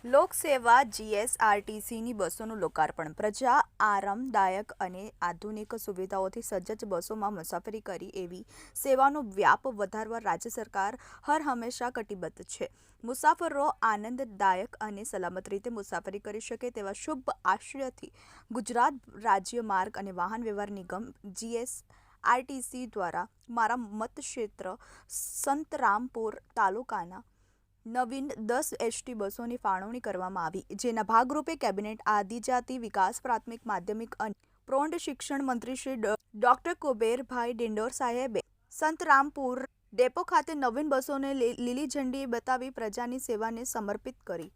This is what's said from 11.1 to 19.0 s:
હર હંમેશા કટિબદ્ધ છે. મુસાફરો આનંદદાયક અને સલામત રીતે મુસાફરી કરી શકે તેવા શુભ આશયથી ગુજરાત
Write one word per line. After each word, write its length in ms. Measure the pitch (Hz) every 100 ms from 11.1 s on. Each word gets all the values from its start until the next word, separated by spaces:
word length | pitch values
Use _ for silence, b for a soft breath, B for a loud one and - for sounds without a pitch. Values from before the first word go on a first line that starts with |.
| B
હર 200 | - 302
હંમેશા 480 | 294 240 233 - 247
કટિબદ્ધ 520 | 247 214 196 165 -
છે. 280 | 180 - - b b b
મુસાફરો 600 | 226 262 302 330 339 285 277 -
આનંદદાયક 920 | 226 208 214 247 254 196 196 185 226 -
અને 240 | 214 202
સલામત 440 | 226 196 175 180 -
રીતે 220 | 196 240
મુસાફરી 480 | 226 196 175 196 202
કરી 220 | 214 208
શકે 300 | - 233 247
તેવા 220 | 233 202
શુભ 380 | 202 - 285 - -
આશયથી 680 | - 202 - 269 262 - - B B B B
ગુજરાત 440 | 240 202 233 262 269